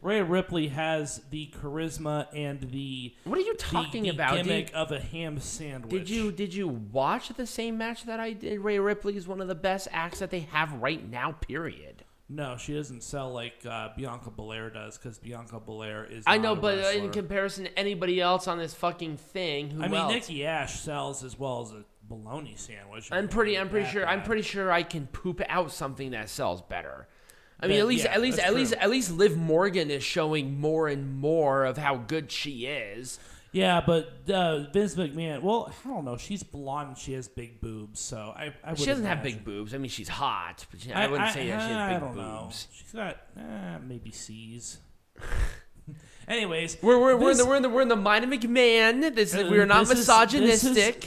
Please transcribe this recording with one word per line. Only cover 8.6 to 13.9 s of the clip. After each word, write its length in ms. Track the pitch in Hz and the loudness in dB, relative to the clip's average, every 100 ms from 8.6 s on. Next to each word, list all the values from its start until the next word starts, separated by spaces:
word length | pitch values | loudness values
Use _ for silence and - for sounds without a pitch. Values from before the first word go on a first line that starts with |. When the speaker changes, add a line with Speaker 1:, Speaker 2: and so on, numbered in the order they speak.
| 202 202 | 0 0
Speaker 2:
Ripley 360 | 202 208 202 202 | 2 0 -2 -6
is 100 | 175 | -6
one 140 | 190 | -6
of 60 | 185 | -6
the 80 | 185 | -2
best 320 | 190 190 - | -2 -2 -2
acts 280 | 170 165 - | -4 -4 -4
that 100 | 185 | -6
they 120 | 185 | -6
have 320 | 151 156 156 | -2 0 0
right 360 | 135 127 160 101 | 0 -2 -2 -6
now, 220 | 120 139 | -6 -6
period. 720 | 160 - 135 160 71 73 - - _ - | -4 -8 -6 -8 -10 -16 -20 -20 _ -14
Speaker 1:
No, 280 | 147 139 123 | -10 -8 -8
she 160 | - | -8
doesn't 300 | 147 143 123 | -6 -8 -12
sell 280 | - 143 131 | -10 -8 -8
like, 340 | 123 120 - 117 | -8 -10 -12 -10
uh, 240 | 113 110 | -8 -8